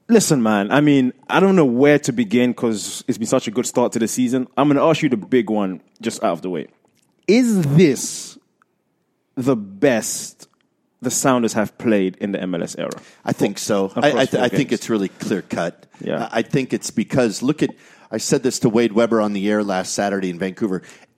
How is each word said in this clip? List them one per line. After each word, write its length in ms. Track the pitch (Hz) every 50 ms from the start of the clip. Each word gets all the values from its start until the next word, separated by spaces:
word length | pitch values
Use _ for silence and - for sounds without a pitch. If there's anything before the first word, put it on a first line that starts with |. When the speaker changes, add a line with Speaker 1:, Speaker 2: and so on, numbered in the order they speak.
| _
Speaker 1:
listen, 360 | - 233 214 - - 160 131 113
man, 280 | 107 107 101 98 104
I 100 | - 139
mean, 300 | 147 151 143 135 127 123 - _ _
I 120 | - - 156
don't 160 | 190 196 190
know 100 | 180 151
where 320 | 127 117 123 139 147 147 139
to 140 | - - 120
begin 400 | 110 120 95 110 123 123 123 113
'cause 500 | - 127 117 110 101 90 - - - -
it's 100 | - 117
been 100 | 101 113
such 200 | 107 131 131 -
a 40 | 117
good 140 | 104 123 117
start 280 | - - 131 120 104 -
to 60 | 117
the 80 | 113
season. 400 | 104 - - 127 117 123 131 127 - -
I'm 120 | - 139
gonna 200 | 147 143 139 139
ask 140 | 165 156 151
you 80 | 160 143
the 80 | 123
big 320 | 104 90 - 127 123 110 98
one 320 | 110 107 101 95 92 - _ _ _ -
just 240 | - 117 - - -
out 100 | 104 85
of 80 | 78 85
the 80 | 92
way. 160 | 90 78 - - _ _ _ _ _ _ _ _ _ _ -
Is 360 | - 196 247 262 233 214 185 160 139 143
this 640 | 160 185 147 123 - - - - - - - - - _ _ _ _ _ _ _ _ _ _ _ _ _ _ _ _ _ _ -
the 200 | 131 120 135 135
best 920 | 110 104 98 98 98 - 143 120 110 - - - - - - - _ - _ _ _ _ _ _ _ _ _ _ -
the 80 | - 127
Sounders 420 | - - - 143 127 123 113 107 -
have 240 | 113 104 101 _
played 400 | - - 120 107 101 95 92 92
in 140 | - - 101
the 100 | 98 -
M 120 | 95 92 87
L 60 | 85 85
S 120 | - -
era? 140 | - 78 73 - - - - - _ -
Speaker 2:
I 80 | - -
think 240 | - - 104 98
so. 280 | - - - 110 98 98
Speaker 1:
Across 180 | 95 - 127 127
Speaker 2:
I, 20 |
I, 40 | 147 139
th-, 160 | 117 131 -
Speaker 1:
four 100 | - 123
Speaker 2:
I 60 | 123 120
think 200 | - - 131 -
Speaker 1:
games. 100 | 120 107
Speaker 2:
it's 100 | - -
really 200 | 117 104 98 92
clear 320 | - - - - 107 90
cut. 440 | - - - 98 85 87 - _ _ _ _ -
Speaker 1:
Yeah. 300 | - - 80 82 113 -
Speaker 2:
I, 80 | - 117
I 20 | 110
think 280 | - - 143 131 120 127
it's 160 | 104 - -
because, 500 | - 113 101 - - 139 123 113 92 - 120
look 180 | 127 156 - 170
at, 80 | - - _ _ - - _ - -
I 60 | -
said 260 | 113 - - - 135 -
this 160 | 131 - -
to 100 | - 123
Wade 220 | 104 120 120 113
Weber 300 | 98 110 117 107 113 110
on 120 | 104 104 101
the 160 | 98 95 104
air 140 | 107 107 104
last 300 | 101 95 92 92 - -
Saturday 360 | - 101 101 98 98 95 92
in 80 | 87 85
Vancouver. 440 | 98 95 90 - 113 101 92 87 - - - - _ _ _